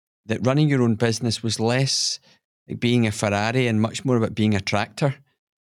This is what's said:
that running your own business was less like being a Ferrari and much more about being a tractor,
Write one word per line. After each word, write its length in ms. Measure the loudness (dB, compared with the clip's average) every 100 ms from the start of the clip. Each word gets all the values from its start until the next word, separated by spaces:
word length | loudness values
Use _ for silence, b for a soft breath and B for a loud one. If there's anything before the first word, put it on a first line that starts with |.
| _ _ -8
that 180 | -2 0
running 240 | 2 2
your 140 | 2
own 120 | 2 2
business 460 | 0 0 -4 -4
was 180 | -4 -2
less 600 | 0 0 0 -2 -4 -6 b b _ _ -14
like 120 | -2
being 260 | 2 2 2
a 60 |
Ferrari 560 | 0 0 0 0 0 2
and 140 | 2
much 240 | 0 -2 0
more 120 | 0
about 160 | 0
being 220 | 0 2 2
a 60 |
tractor, 520 | 0 -2 -2 -2 -2 -2 _ _ _ _